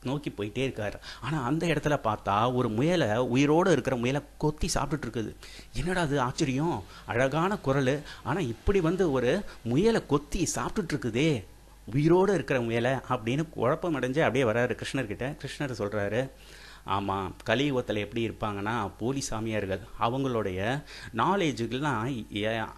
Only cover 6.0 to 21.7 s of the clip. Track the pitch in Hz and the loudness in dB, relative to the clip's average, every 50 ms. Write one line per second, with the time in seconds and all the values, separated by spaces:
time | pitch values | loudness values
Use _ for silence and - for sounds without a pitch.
6 | 175 143 139 143 123 123 - - 165 139 127 131 151 170 151 110 92 - - - | 0 2 2 2 0 0 0 0 0 0 2 2 0 0 0 -2 -4 -8 -14 -12
7 | - - 95 117 131 135 135 156 165 190 214 - - 139 135 139 139 127 139 147 | -8 -4 0 2 2 2 2 2 2 0 0 0 0 0 2 2 4 2 2 0
8 | 147 - - - - 104 139 196 170 120 113 - - - 202 196 165 156 170 185 | -2 -8 -14 -8 -4 -2 -2 0 0 -2 -4 -2 0 2 4 4 4 4 4 4
9 | 196 170 135 131 120 120 147 196 202 - - - - 113 117 143 196 226 226 208 | 2 2 4 4 4 4 2 2 -2 -6 -10 -8 -4 0 2 4 4 4 4 2
10 | - - 139 147 147 - - 202 165 - - - 123 160 - - 196 160 151 135 | 2 2 0 0 0 0 -2 -2 0 0 0 -2 -4 -2 -2 -2 -2 -2 -2 -2
11 | - 120 104 117 147 165 147 113 95 - - - - - - - - - 104 139 | -2 0 0 2 2 2 2 0 -2 -8 -16 -20 -20 -20 -20 -18 -10 -2 0 2
12 | 147 160 170 180 190 190 202 165 131 - 147 127 120 113 113 117 117 123 135 127 | 6 6 6 6 6 4 4 2 2 0 0 0 0 0 0 2 2 2 0 0
13 | - - 127 120 110 113 123 143 165 160 - - 110 120 151 156 - 180 156 135 | -2 -2 -4 -2 0 0 0 0 -2 -4 -2 0 2 2 2 2 0 -2 0 0
14 | 123 127 131 151 156 117 110 131 139 113 107 120 120 120 110 - - - - 139 | 0 0 2 2 2 4 4 4 4 4 4 4 2 0 0 -4 -6 -4 -4 -4
15 | 127 101 101 - 120 135 156 - - 135 - - 147 135 127 104 107 101 104 107 | -4 -4 -4 -4 -4 -6 -6 -8 -10 -10 -8 -6 -6 -6 -4 -4 -4 -2 -2 -2
16 | 101 101 104 117 131 135 - - - - - - - - - - - - 95 98 | -2 0 0 0 -2 -2 -6 -14 -20 -20 -20 -20 -20 -20 -20 -12 -4 -2 -2 0
17 | 101 98 98 98 95 92 92 - - - 113 120 143 147 135 123 120 - 110 107 | 0 0 0 -2 -2 -4 -6 -6 -2 0 2 2 2 2 0 0 0 0 -2 -2
18 | 104 101 107 117 117 107 95 - - 107 101 101 98 107 117 120 104 95 90 - | -4 -4 -2 -2 -2 -2 -2 -4 -4 -4 -4 -4 -4 -2 -2 -2 -2 -4 -4 -4
19 | 107 117 139 139 131 - - 110 110 113 110 107 101 95 95 101 - - - - | -4 -2 -2 -2 -4 -4 -4 -4 -4 -2 -2 -2 -2 -2 -4 -4 -6 -10 -4 -2
20 | 104 117 120 135 139 135 123 113 104 98 92 92 98 113 131 147 147 - - - | -2 0 0 0 -2 0 0 0 0 -2 -2 -2 -2 -2 -2 -2 -6 -10 -14 -16
21 | - - - 110 117 156 190 202 180 156 123 110 117 110 | -14 -8 -2 0 2 2 2 2 2 0 0 -2 -2 -4